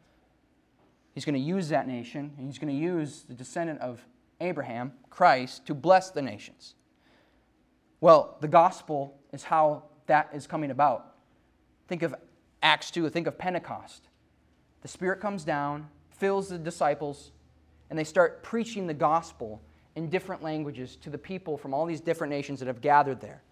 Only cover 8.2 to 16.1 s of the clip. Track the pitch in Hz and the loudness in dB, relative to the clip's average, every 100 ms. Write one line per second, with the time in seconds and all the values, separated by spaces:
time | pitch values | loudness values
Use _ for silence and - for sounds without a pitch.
8.2 | - - 151 170 175 - - 147 139 - | 6 -4 4 6 6 4 -6 -6 -6 -12
9.2 | _ 139 - 165 156 147 - _ - 151 | _ -16 0 2 4 0 -8 _ 2 2
10.2 | 151 151 - 160 147 127 147 117 - _ | 2 -6 -8 -6 -2 2 2 2 -6 _
11.2 | _ _ _ _ _ _ - 175 160 - | _ _ _ _ _ _ -10 -4 -4 -4
12.2 | - _ _ _ 156 151 - 175 160 170 | -16 _ _ _ 2 2 0 -4 -2 -2
13.2 | 165 - 180 175 - 104 - - _ _ | -4 -6 -6 -6 -8 -12 -14 -20 _ _
14.2 | _ _ _ _ _ _ - - 185 190 | _ _ _ _ _ _ -20 -6 -4 -2
15.2 | 208 202 156 147 143 147 151 - _ | -4 -6 -4 -2 -4 -6 -12 -20 _